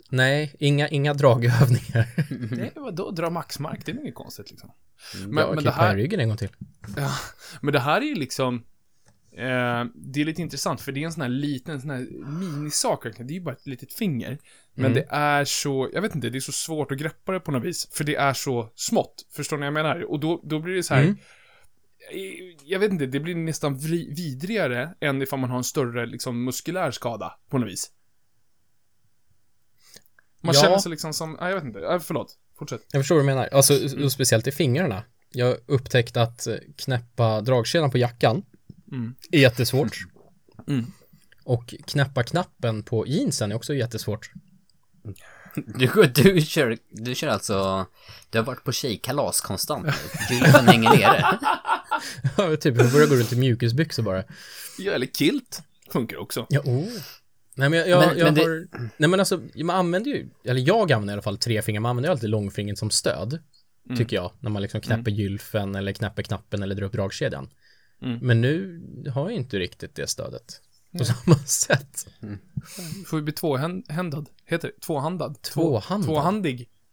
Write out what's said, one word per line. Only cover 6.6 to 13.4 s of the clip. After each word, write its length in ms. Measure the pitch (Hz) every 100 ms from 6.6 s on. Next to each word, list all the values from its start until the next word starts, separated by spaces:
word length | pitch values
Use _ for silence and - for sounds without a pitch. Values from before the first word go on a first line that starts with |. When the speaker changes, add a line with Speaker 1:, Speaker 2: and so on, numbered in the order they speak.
| - _ - 104
Speaker 2:
Ja, 140 | 135 135 - - - -
men 120 | 143
det 60 | 143
här 220 | 139 180
är 40 | 302
ju 100 | 226
liksom, 400 | 131 - 127 123 - _ _ _ _ _ _ -
eh, 460 | 127 127 120 120 120 78
det 260 | 135 139
är 40 | 156
lite 160 | 160
intressant, 400 | 160 139 190 131
för 100 | -
det 80 | 135
är 60 | 160
en 80 |
sån 80 | 165
här 80 | 123
liten, 520 | 127 147 135 - 143
sån 80 | 147
här 180 | 127 - 64 143 160
minisak 680 | 190 147 147 - 247 147 117
egentligen. 220 | - 123
Det 60 |
är 20 |
ju 60 | 180